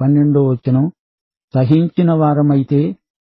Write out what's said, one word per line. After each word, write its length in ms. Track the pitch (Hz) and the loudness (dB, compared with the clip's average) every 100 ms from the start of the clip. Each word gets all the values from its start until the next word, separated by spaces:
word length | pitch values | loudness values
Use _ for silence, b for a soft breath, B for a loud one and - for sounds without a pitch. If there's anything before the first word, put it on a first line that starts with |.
పన్నెండో 420 | 135 147 147 143 | 0 0 2 2
వచనం, 480 | 135 127 - 127 156 - _ _ _ _ _ | 0 -2 -2 -2 -2 -6 _ _ _ _ _
"సహించిన 580 | 131 127 156 170 - 175 | -4 0 0 0 -2 0
వారమైతే 840 | 160 151 147 147 139 131 143 160 196 _ _ | 0 0 0 0 0 0 -2 -2 -8 _ _